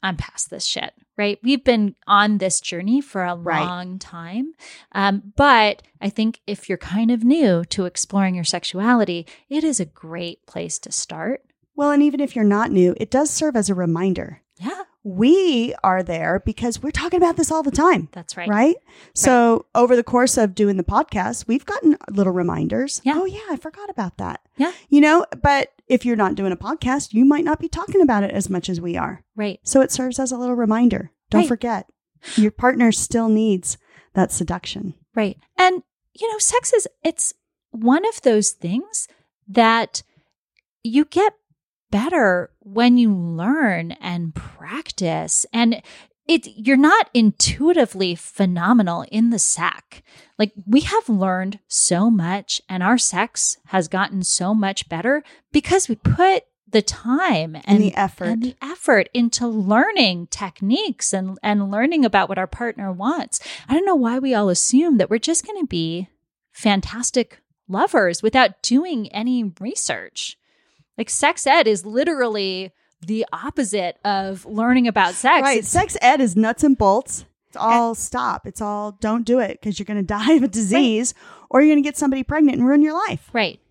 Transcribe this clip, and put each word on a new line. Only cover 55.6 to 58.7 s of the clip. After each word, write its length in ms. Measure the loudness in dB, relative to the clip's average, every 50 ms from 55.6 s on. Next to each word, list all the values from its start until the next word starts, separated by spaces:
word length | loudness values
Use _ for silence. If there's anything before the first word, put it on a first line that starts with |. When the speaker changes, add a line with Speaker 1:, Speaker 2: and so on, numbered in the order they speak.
| 0 2 0 0 2 0
Speaker 1:
we 80 | -6
put 480 | -2 _ 0 2 4 4 4 4 2 -2 _ _ _ _ _
the 140 | 0 0
time 760 | 0 0 -6 -8 -4 -2 0 0 2 0 0 0 -2 -4 -8
and 80 | -14 0 2
Speaker 2:
And 140 | 4 4 4
the 120 | 4 2
effort. 300 | 0 -2 -2 -4 -6 -4
Speaker 1:
and 180 | -4 -2 -2 -4
the 120 | -6 -8 _
effort 460 | -12 -12